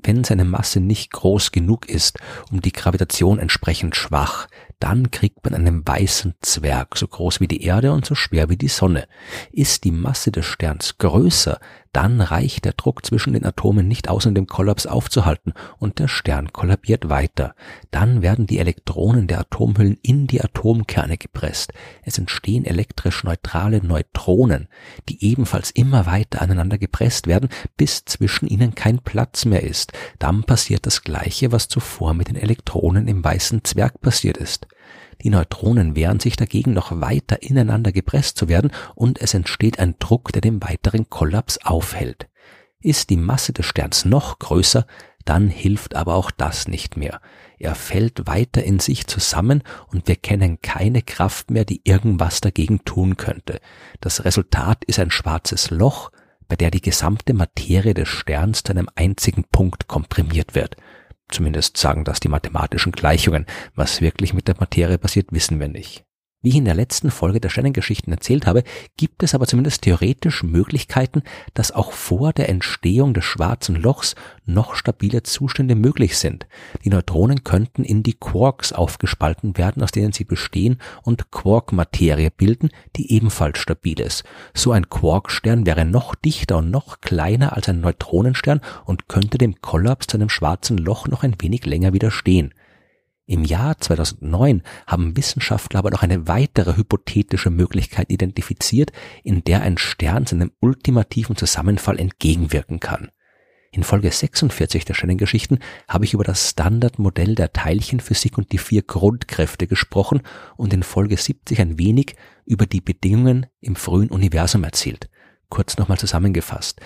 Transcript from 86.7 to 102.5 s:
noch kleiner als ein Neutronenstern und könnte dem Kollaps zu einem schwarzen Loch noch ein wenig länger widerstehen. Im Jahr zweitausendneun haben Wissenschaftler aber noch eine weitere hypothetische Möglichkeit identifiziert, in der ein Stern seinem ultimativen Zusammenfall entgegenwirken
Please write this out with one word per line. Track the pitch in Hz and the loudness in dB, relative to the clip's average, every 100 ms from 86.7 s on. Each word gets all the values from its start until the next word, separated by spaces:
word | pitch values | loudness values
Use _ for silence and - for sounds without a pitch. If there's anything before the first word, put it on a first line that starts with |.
noch | 123 - - | -2 -4 -10
kleiner | - 87 80 117 139 | -4 -2 2 2 2
als | - 101 | 0 -2
ein | 87 | 0
Neutronenstern | 85 - - 85 123 127 - 147 - - | 0 -2 0 2 2 2 0 0 -2 -12
und | - 92 - | -6 -6 -2
könnte | 95 107 127 | 0 0 2
dem | 117 92 | 0 0
Kollaps | - 80 104 131 - | -2 0 2 0 -2
zu | 107 | -2
einem | 104 | 0
schwarzen | - 76 90 - 101 | 0 -2 -2 -2 0
Loch | 82 - 147 | 0 -2 -2
noch | 135 | -2
ein | 135 101 | 0 0
wenig | 92 117 | -2 -2
länger | - 80 92 | -2 0 2
widerstehen. | 95 110 - - 92 71 - _ _ _ _ _ _ - | 4 2 0 4 4 2 -4 _ _ _ _ _ _ -4
Im | 85 78 | 0 0
Jahr | 82 139 160 | 0 0 -2
zweitausendneun | - 82 82 - 73 85 139 98 - - - | 0 0 -2 -4 -2 2 4 2 -2 -14 -4
haben | 87 82 85 | -2 0 0
Wissenschaftler | - - - 107 - 98 | -2 -2 -2 -2 -2 -2
aber | 95 | 0
noch | - | 0
eine | 85 92 80 | 2 0 0
weitere | 101 143 - 90 80 | 2 2 2 2 2
hypothetische | 107 101 - 104 104 92 95 | 0 -2 0 -2 0 0 0
Möglichkeit | 85 90 92 - - - | 2 0 0 -2 -2 -2
identifiziert, | 92 92 98 - - - 113 151 - - - | 0 -2 -4 -6 -6 0 2 2 -2 -18 -10
in | - 95 | -2 0
der | 85 92 | 2 2
ein | 101 87 | 2 0
Stern | - - 78 107 127 | -2 -2 0 0 0
seinem | 87 87 - | 0 -2 0
ultimativen | 120 131 - 123 - - 113 | 0 2 2 2 2 -2 -2
Zusammenfall | 107 92 - 82 101 - - | -2 -2 0 0 0 0 -2
entgegenwirken | 92 - 80 82 80 | -2 -2 0 2 0